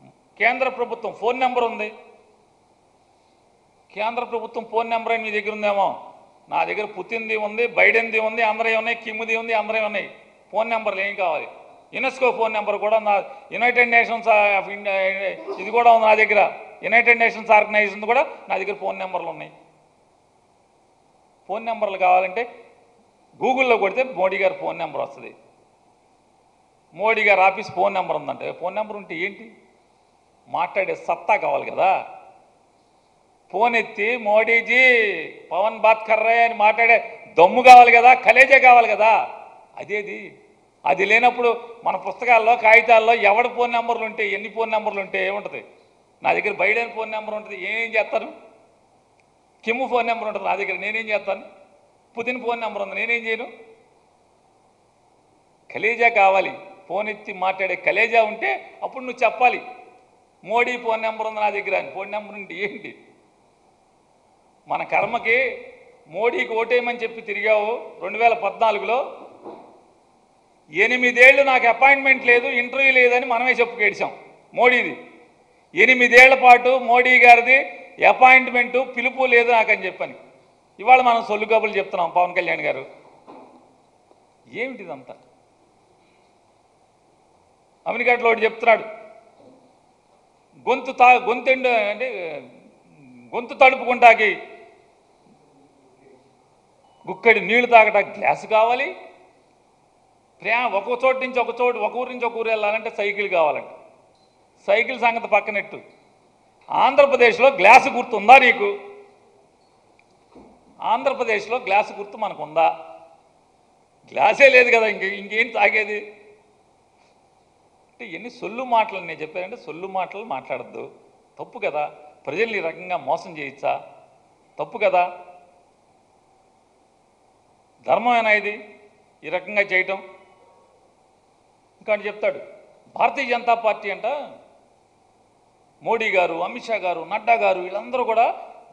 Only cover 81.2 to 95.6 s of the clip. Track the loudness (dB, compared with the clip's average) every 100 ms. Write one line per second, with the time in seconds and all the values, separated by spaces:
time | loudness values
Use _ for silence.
81.2 | -2 -4 0 0 0 -4 -4 -4 -2 0
82.2 | 0 -2 -4 -4 -6 -6 -12 -20 -20 _
83.2 | -20 -20 -20 -20 _ _ _ _ _ _
84.2 | _ _ _ -10 -10 -12 -16 -16 -18 -20
85.2 | _ _ _ _ _ _ _ _ _ _
86.2 | _ _ _ _ _ _ _ _ _ _
87.2 | _ _ _ _ _ _ -8 -2 0 2
88.2 | 2 2 -2 0 2 2 0 -18 -20 -20
89.2 | _ _ -20 _ _ _ _ _ _ _
90.2 | _ _ _ _ -4 -4 -4 2 4 4
91.2 | 0 -2 -2 0 0 -2 -2 -6 -8 -8
92.2 | -12 -14 -18 -20 _ _ _ _ -20 -20
93.2 | -12 -10 -10 4 4 4 -2 6 6 6
94.2 | 2 -2 -10 -20 -20 _ _ _ _ _
95.2 | _ _ _ _